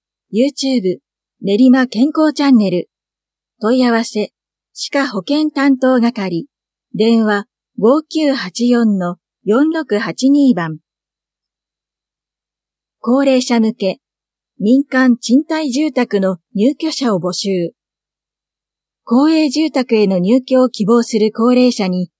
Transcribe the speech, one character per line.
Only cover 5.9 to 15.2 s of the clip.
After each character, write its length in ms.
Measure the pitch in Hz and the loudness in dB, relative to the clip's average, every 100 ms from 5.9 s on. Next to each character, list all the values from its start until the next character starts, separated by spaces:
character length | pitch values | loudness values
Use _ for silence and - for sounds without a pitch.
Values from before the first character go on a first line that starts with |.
| 254 | 2
係。 460 | 233 240 190 170 - _ _ _ _ | 0 -2 -6 -6 -8 _ _ _ _
電 300 | 170 226 226 | -2 2 2
話、 220 | 214 208 - _ _ - | 2 -2 -4 _ _ -2
五 240 | 208 302 | 0 0
九 300 | - 311 294 | -2 -2 -2
八 340 | 269 185 - 240 | -2 -6 -4 0
四 300 | 240 226 196 | 2 2 0
の 180 | 175 175 _ _ 185 | -4 -8 _ _ -2
四 240 | 226 311 | 2 2
六 300 | 320 - 208 | 0 -4 -4
八 300 | 214 - 269 | -4 -2 2
二 240 | 285 277 | 4 4
番。 260 | 180 165 156 _ _ _ _ _ _ _ _ _ _ _ _ _ _ _ _ _ _ _ _ _ _ | 2 -2 -8 _ _ _ _ _ _ _ _ _ _ _ _ _ _ _ _ _ _ _ _ _ _
高 240 | - 262 | -2 0
齢 180 | 269 262 | 2 2
者 200 | 254 233 | 2 0
向 120 | 220 | 0
け、 280 | 240 190 - _ _ _ _ _ _ | -2 -4 -6 _ _ _ _ _ _
民 240 | 202 262 | 0 2
間 320 | 285 262 262 | 2 2 2
賃 280 | 233 | 2